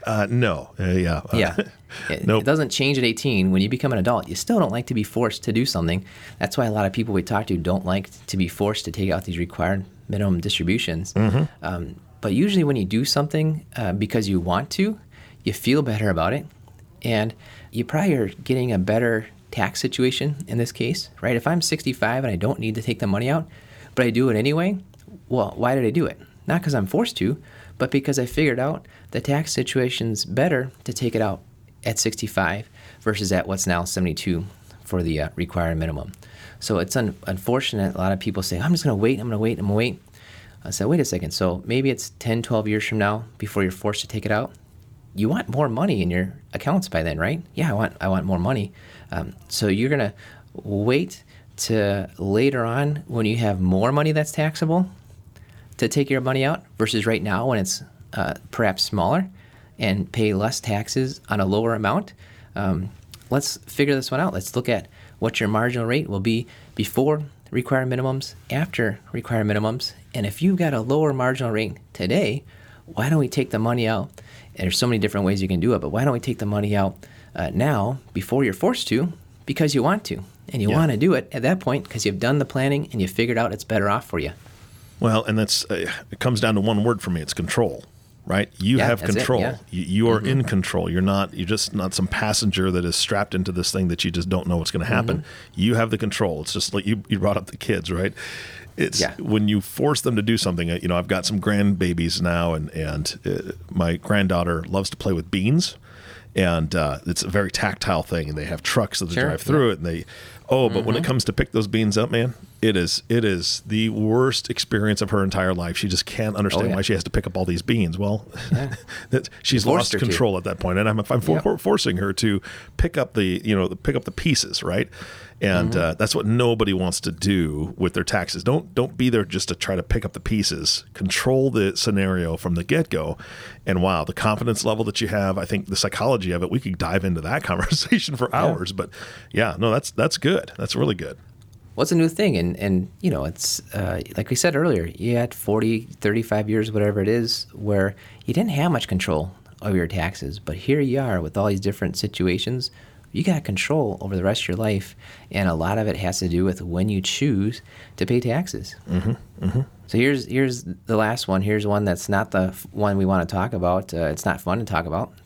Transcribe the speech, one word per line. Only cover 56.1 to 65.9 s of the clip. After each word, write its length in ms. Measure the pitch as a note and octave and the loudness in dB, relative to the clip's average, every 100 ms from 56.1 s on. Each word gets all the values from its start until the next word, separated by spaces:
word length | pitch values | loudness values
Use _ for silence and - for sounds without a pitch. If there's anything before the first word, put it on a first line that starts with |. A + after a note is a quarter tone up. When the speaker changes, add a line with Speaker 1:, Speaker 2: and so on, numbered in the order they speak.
| C3+ | 0
Speaker 2:
money 220 | B2+ C3 | 0 2
out 200 | C3+ E3 - - | 2 0 -6 -2
versus 280 | A2 A2+ A2 | 0 2 0
right 160 | A2+ | 0
now 240 | G#2 F#2+ B2+ | 0 0 2
when 120 | A2+ | 2
it's, 240 | F#2 - - - - | 0 -4 -8 -20 -10
uh, 200 | - E2 - - | -4 -4 -4 -8
perhaps 320 | - G#2+ F#2 | 0 0 2
smaller 440 | - G2+ E2+ D#3+ F#3+ - - - - - | -2 0 2 2 0 -8 -20 -20 -20 -2
and 340 | A2 G2 - | 0 0 0
pay 220 | A#2 G#2+ | 0 2
less 260 | G2 A2 - | 2 0 -2
taxes 640 | A#2 G#2 A2 C3+ C3 - - | -2 -2 -2 -2 -2 -6 -4
on 100 | G#2+ | 0
a 60 | F#2+ | 2
lower 280 | G#2 A2+ | 2 2
amount. 400 | A2 G2+ D#3+ G#3 - - - - - | 2 2 0 -2 -14 -20 -20 -12 -4
Um, 340 | G2 E2+ F#2+ - - - - | -2 -2 -4 -10 -20 -20 -2
let's 280 | C3+ - - - | -2 -2 -8 -8
figure 300 | - C#3+ C#3 | 0 2 2
this 160 | B2+ | 0
one 80 | C3 | 0
out. 140 | F#3 | 0
Let's 220 | F#2 - B2+ | -2 -4 -4
look 120 | B2 | 0
at 180 | G#2+ - - - - | -2 -4 -18 -20 -4
what 200 | A2+ - | -4 0
your 100 | G#2 | 0
marginal 360 | G#2+ A#2+ B2 | 2 0 0
rate 240 | A2+ | 0